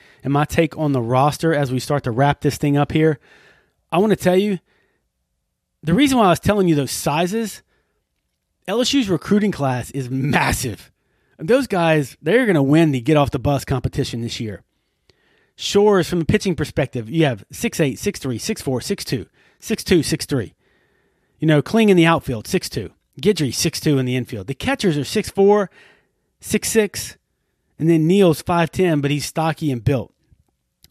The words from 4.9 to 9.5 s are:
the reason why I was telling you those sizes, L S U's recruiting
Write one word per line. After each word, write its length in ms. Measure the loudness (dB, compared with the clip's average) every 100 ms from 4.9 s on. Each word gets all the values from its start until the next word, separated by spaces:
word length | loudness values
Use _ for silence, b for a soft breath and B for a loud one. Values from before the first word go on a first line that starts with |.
| _ _ _ _ _ _ _ _ _
the 120 | -2
reason 240 | 2 4 4
why 80 | 4
I 40 |
was 100 | 4
telling 280 | 2 2 4
you 60 |
those 160 | 2 0
sizes, 720 | -4 -2 0 -2 -2 -6 -10 _ _ _ _ _ _ _ _ _ _ -6
L 120 | -2
S 120 | 0
U's 160 | 0 0
recruiting 440 | -2 0 2 2